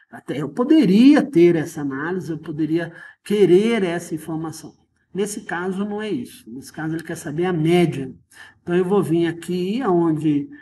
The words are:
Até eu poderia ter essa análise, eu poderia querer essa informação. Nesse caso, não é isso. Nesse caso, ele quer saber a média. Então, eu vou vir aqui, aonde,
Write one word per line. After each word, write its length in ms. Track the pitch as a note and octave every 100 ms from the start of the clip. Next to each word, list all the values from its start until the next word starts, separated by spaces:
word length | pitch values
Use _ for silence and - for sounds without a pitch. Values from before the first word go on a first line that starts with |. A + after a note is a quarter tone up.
| _
Até 300 | - - D3+
eu 80 | D#3+
poderia 720 | D#3 B3 D#4+ G3+ G3 C4 D4
ter 340 | - E3 F3 E3+
essa 260 | C3+ D#3
análise, 480 | C#3+ C3+ D#3 F#3 D3+
eu 80 | D#3+
poderia 560 | D#3+ D3+ D#3 E3 E3 - - -
querer 600 | - G#3 F3+ F3+ A3 A#3
essa 320 | F#3 E3+ -
informação. 580 | D#3 - D#3+ D#3+ D3+ D3+ - _ _ _
Nesse 300 | F3+ G3+ -
caso, 420 | - E3+ F#3 F#3
não 180 | G#3 G#3
é 80 | G#3+
isso. 400 | D3+ A#2 - G#2+
Nesse 220 | B2+ B2+
caso, 240 | - D#3 D#3+
ele 80 |
quer 120 | D#3+ E3
saber 300 | - D3 F#3
a 60 |
média. 600 | F3 D#3 F3 D#3+ C3 C3 - _ - - _
Então, 140 | -
eu 100 | F3
vou 160 | F3+ G3+
vir 280 | C#3+ E3 E3+
aqui, 520 | E3 - F3+ F3+ A3+
aonde, 680 | A#3+ F3 E3 D#3 D#3 C#3+ C3+ -